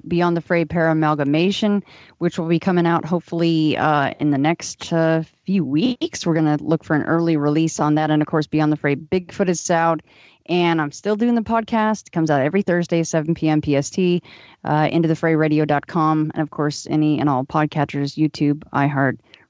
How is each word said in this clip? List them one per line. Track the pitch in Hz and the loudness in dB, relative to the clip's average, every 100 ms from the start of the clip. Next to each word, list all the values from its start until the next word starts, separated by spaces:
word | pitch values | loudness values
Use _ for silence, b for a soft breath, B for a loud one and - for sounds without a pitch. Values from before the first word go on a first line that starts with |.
| 160 | -4
Beyond | 170 175 170 | 0 0 0
the | |
Fray | - 175 160 | 0 -2 0
Paramalgamation, | 170 160 156 156 151 139 156 180 196 214 202 B B B B | 0 2 2 2 0 0 2 2 0 0 0 B B B B
which | 170 - | -4 -2
will | 165 | -2
be | 170 | 0
coming | - 175 170 | 2 2 2
out | 170 156 | 0 0
hopefully, | 175 - 170 170 160 156 - | -4 -4 -2 0 2 2 2
uh, | 151 147 139 - | 2 2 0 -2
in | 147 | 0
the | 143 | 2
next, | 147 170 - - - | 0 0 -6 -12 -4
uh, | 165 160 160 160 _ - | 0 2 0 -2 _ -4
few | 190 | -2
weeks. | 135 147 247 247 330 - 175 | 0 0 0 -2 -6 -6 -2
We're | 160 | 0
gonna | 156 147 | 2 0
look | 147 160 | 0 -2
for | - 156 | 0 -2
an | |
early | - 165 165 156 | 0 0 0 0
release | 147 151 160 - | 0 0 0 0
on | 151 151 | 0 0
that. | 156 | 2
And, | 151 | 0
of | 151 | 0
course, | 160 151 | -2 0
Beyond | 151 151 | 0 0
the | 151 | 0
Fray | 147 143 | -2 -2
Bigfoot | 160 185 175 - 190 | -2 -4 -4 -4 -2
is | 170 - | -2 0
out. | 170 165 160 - b b b - | 0 2 0 -6 b b b -4
And | 175 175 165 | 0 2 0
I'm | 147 | -2
still | - 196 214 | -4 -4 0
doing | 240 233 | 0 0
the | |
podcast. | 214 226 220 226 214 214 - | 0 -2 0 0 0 -2 -4
It | |
comes | 170 160 | -2 2
out | 143 | 2
every | 135 196 | 2 0
Thursday, | 196 175 170 170 | 0 0 0 0
seven | 160 165 156 | 0 -2 -2
P | 165 156 | -2 0
M | 156 | 0
P | 147 139 | 2 0
S | 143 | 0
T, | - 180 175 B B B B - | -2 0 0 B B B B -2
uh, | 151 156 | 0 2
into | 165 165 | 2 0
the | 160 | 2
fray | 165 160 | 2 2
radio | 156 151 | 2 2
dot | 151 143 - | 2 0 -2
com. | 175 156 156 151 | -2 0 0 -2
And, | - | -4
of | 151 | -6
course, | - 151 147 - | -4 -4 -4 -4
any | 151 151 147 | 0 0 0
and | 147 | 0
all | 131 135 | 0 -2
podcatchers, | 156 151 156 143 143 139 - | -2 -2 -2 -4 -2 -4 -2
YouTube, | 156 - 147 147 - | -2 0 -2 -2 -4
iHeart | 135 143 139 135 110 b b | 0 0 2 0 -2 b b